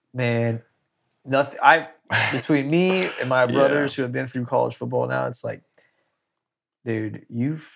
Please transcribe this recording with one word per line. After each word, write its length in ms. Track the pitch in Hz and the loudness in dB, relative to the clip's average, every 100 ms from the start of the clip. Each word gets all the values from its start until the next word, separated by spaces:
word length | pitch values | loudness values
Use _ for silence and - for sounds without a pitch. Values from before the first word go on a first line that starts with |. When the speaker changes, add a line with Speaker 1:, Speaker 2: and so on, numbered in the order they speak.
| _ | _
Speaker 1:
Man, 480 | 127 120 117 117 113 - _ _ _ _ _ 131 | -4 -2 0 0 -4 -10 _ _ _ _ _ -2
nothing. 320 | 139 135 - | 0 0 4
I, 240 | 135 160 - - - | 6 6 2 -16 -4
Speaker 2:
<laughs> 220 | 113 - | -2 0
Speaker 1:
between 380 | 135 - 147 139 | -2 0 0 2
me 400 | 170 185 185 175 - | 2 2 0 -2 -4
and 80 | 127 | 0
my 160 | 131 123 | 2 4
Speaker 2:
Yeah. 60 | |
Speaker 1:
brothers 440 | 131 139 147 139 - | 4 4 2 0 -2
who 80 | |
have 80 | 123 | -4
been 160 | 131 127 | -4 -6
through 180 | 127 120 | -6 -2
college 300 | 123 123 - | 0 0 -4
football 320 | 123 123 123 | -6 -4 -2
now, 180 | 131 127 | -2 -4
it's 180 | 123 | -6
like, 200 | 117 - _ _ _ _ _ _ _ _ _ _ _ _ - | -10 -10 _ _ _ _ _ _ _ _ _ _ _ _ -6
dude, 400 | 113 107 110 - | -4 -4 -8 -10
you've, 380 | 117 139 156 - | -4 -4 -4 -12